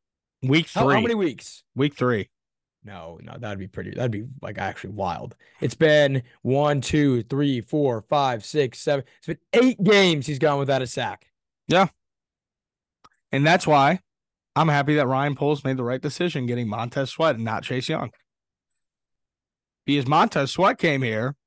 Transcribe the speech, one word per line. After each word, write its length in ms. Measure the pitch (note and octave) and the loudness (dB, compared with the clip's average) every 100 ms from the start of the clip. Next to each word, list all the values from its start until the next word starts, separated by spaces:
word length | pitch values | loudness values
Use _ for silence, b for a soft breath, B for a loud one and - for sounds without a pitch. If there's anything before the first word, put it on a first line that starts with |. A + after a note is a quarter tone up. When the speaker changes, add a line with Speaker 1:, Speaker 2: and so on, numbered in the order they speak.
| _ _ _ _ | _ _ _ _
Speaker 1:
Week 260 | C3 D#3 D#3+ | 2 2 2
Speaker 2:
How, 80 | G3+ | 0
how 40 | C4 | 2
Speaker 1:
three. 120 | B3 | 4
Speaker 2:
many 120 | A#3 | 2
weeks? 480 | A3 F3 G2 - - _ | 0 -2 -4 -14 -20 _
Speaker 1:
Week 200 | B2 D3 - | -2 -2 0
three. 320 | B2+ A2 F2+ _ _ _ _ _ | 0 0 -4 _ _ _ _ _
Speaker 2:
No, 340 | G#2+ F#2+ E2 E2 | -18 -16 -16 -18
no, 140 | D#2+ A#2 | -18 -14
that'd 200 | A2+ G2+ | -10 -10
be 80 | F#2 | -10
pretty, 240 | - F#2 | -12 -10
that'd 180 | - B2 | -4 -4
be, 140 | G#2 B2+ - | -4 -10 -14
like, 160 | - G2+ | -14 -8
actually 320 | G2 - G2 | -8 -8 -12
wild. 440 | G#2 F#2+ E2+ - - b b | -6 -6 -6 -10 -18 b b
It's 140 | C3+ | -6
been 480 | - D#3+ D3+ C#3 C3+ b b | 2 4 6 4 0 b b
one, 380 | B2 C3+ D3 C#3+ | -2 0 2 0
two, 420 | - D3+ C#3+ B2 | 0 2 2 2
three, 360 | G#2+ C#3 C#3+ B2 | -2 -2 -2 -2
four, 420 | - D3+ C#3 A2+ | -4 -2 0 -2
five, 420 | - D3 C3+ A#2 | -2 0 0 -2
six, 340 | - D3+ C3 - | -4 -2 -2 -4
seven. 240 | D3+ C#3+ - b | -4 -4 -4 b
It's 80 | - | -12
been 120 | E3 _ | -12 _
eight 280 | A#3 B3+ - | 4 4 4
games 440 | F#3+ G3+ F#3 D3+ C#3+ | 4 6 4 2 -4
he's 120 | C#3 | 0
gone 200 | D3+ C#3 | 0 2
without 240 | C#3 C3 | 0 -2
a 40 | B2 | -2
sack. 400 | - A2 F#2 _ _ _ _ - | -6 -8 -10 _ _ _ _ 0
Speaker 1:
Yeah. 180 | E3+ F#3+ - _ _ _ _ _ _ _ _ _ _ _ _ _ | 2 2 -2 _ _ _ _ _ _ _ _ _ _ _ _ _
And 140 | C3+ D3+ | 0 4
that's 200 | F3 E3 | 4 4
why 340 | D3 C#3 F#3 - _ _ _ _ | 6 6 2 -6 _ _ _ _
I'm 140 | C#3+ D#3+ | 0 2
happy 280 | C#3+ C#3 D3+ | 2 2 2
that 100 | B2+ | 2
Ryan 260 | C3 C#3+ | 0 -2
Poles 300 | C3+ D3 D3 | 0 0 0
made 120 | C3+ C3 | -2 -4
the 80 | |
right 160 | A#2+ B2+ | -4 -4
decision 460 | C#3+ - F3 D3 B2 | -6 -4 -4 -2 -4
getting 220 | A#2+ A2+ | -4 -4
Montez 420 | A2 B2 C#3+ C3 | -6 -4 -4 -6
Sweat 260 | - D#3+ A2+ | 0 0 0
and 80 | |
not 200 | A2+ A2 | -4 -6
Chase 240 | - B2+ B2+ | -4 -6 -4
Young. 220 | D#3 B2 - _ _ _ _ _ _ _ _ _ _ _ _ _ _ _ _ | -6 -6 -12 _ _ _ _ _ _ _ _ _ _ _ _ _ _ _ _
Because 220 | - C#3+ B2+ | -2 0 2
Montez 420 | D#3 A3 D#3 C#3 | 2 2 0 -2
Sweat 280 | - F#3+ C4 | 0 0 2
came 240 | E3+ C#3 | 0 0
here, 340 | A#2+ A2 B2 - | -2 -2 -4 -8